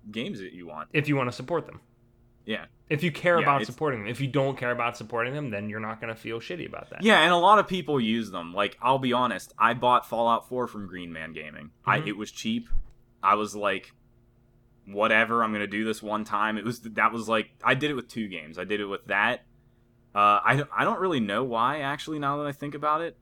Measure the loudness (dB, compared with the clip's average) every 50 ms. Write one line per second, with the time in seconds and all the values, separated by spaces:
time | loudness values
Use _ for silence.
0 | _ -10 -8 -6 -6 -6 -8 -10 -10 -12 -14 -14 -16 -14 -12 -12 -12 _ -2 -2
1 | 0 2 0 0 0 -2 -4 -8 -6 -4 -4 -4 -4 -6 -18 -20 _ _ _ _
2 | _ _ _ _ _ _ _ _ _ -8 -8 -8 -8 -14 _ _ _ _ -2 0
3 | 0 -2 -2 0 2 4 4 4 4 4 2 2 0 -4 -6 -4 -4 -2 -2 -4
4 | -6 -8 -4 -4 -4 0 0 0 0 0 -2 -2 -4 -4 -2 -2 -2 -4 -4 -6
5 | -12 -6 -2 -2 -2 -2 -2 -6 -6 -6 -6 -6 -6 -6 -6 -6 -6 -8 -8 -8
6 | -8 -10 -10 -8 -8 -8 -8 -8 -8 -8 -8 -8 -8 -10 -10 -12 -14 -14 -10 0
7 | 4 6 6 8 6 6 6 6 8 8 8 8 6 2 -2 -4 -2 0 0 2
8 | 2 2 0 0 -2 -4 -8 -8 -10 -6 -2 0 0 0 -2 _ 2 2 2 4
9 | 2 0 2 2 2 0 -2 -4 -8 -12 0 2 4 4 4 4 4 4 4 4
10 | 2 0 -2 2 4 4 2 2 0 -4 -4 -4 -4 -4 -6 -12 -12 -10 -10 -12
11 | -12 -10 -10 -10 -10 -10 -10 -12 -14 -12 -14 -16 -18 -18 _ _ _ 0 0 0
12 | 0 -4 -6 -6 -8 -10 -10 -6 -4 -2 -2 -2 0 2 2 2 2 0 -14 _
13 | _ _ _ _ 2 2 4 4 2 -4 -6 -2 -2 0 -2 -2 -6 -12 _ _
14 | _ _ _ _ _ _ _ _ _ _ _ _ _ _ _ _ _ -10 -2 0
15 | 2 4 4 4 4 4 2 0 0 0 0 -4 -4 -4 -4 -4 -2 -2 -4 -6
16 | -6 -6 -6 -6 -4 -4 -2 0 0 0 -2 -4 -4 -6 -6 -6 -12 -8 0 2
17 | 2 2 2 -2 -2 0 0 0 0 -4 _ _ 2 2 2 2 2 -2 -2 -4
18 | -8 _ -8 -8 -6 -6 -8 -12 -12 -12 -10 -10 -4 -4 -4 -4 -2 -6 -6 -8
19 | _ -2 2 2 2 2 0 -2 _ _ _ _ _ _ _ _ _ _ _ _
20 | _ _ _ 4 6 6 6 6 6 4 4 4 2 -2 -2 0 0 0 0 0
21 | 0 0 0 0 0 0 0 -2 -2 0 0 0 0 0 0 -2 -4 -4 -4 -6
22 | -8 -8 -6 -4 -2 -2 -2 -2 -4 -6 -6 -8 -10 -10 -8 -4 0 0 0 0
23 | -2 -6 -10 _